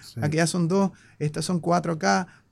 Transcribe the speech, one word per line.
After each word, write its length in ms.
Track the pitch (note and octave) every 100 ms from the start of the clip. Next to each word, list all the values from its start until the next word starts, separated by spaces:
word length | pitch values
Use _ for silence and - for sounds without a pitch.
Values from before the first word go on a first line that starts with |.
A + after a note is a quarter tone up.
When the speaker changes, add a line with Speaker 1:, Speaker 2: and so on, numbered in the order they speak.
Speaker 1:
Sí. 160 | - A#2+
Speaker 2:
aquellas 260 | D3+ D#3 E3
son 180 | F3 E3
dos, 260 | F#3+ F#3+ - - -
estas 260 | D3+ D3+
son 160 | D#3+ F3+
cuatro 320 | E3 F3 E3
acá, 340 | E3 F#3+ G3 F3 - _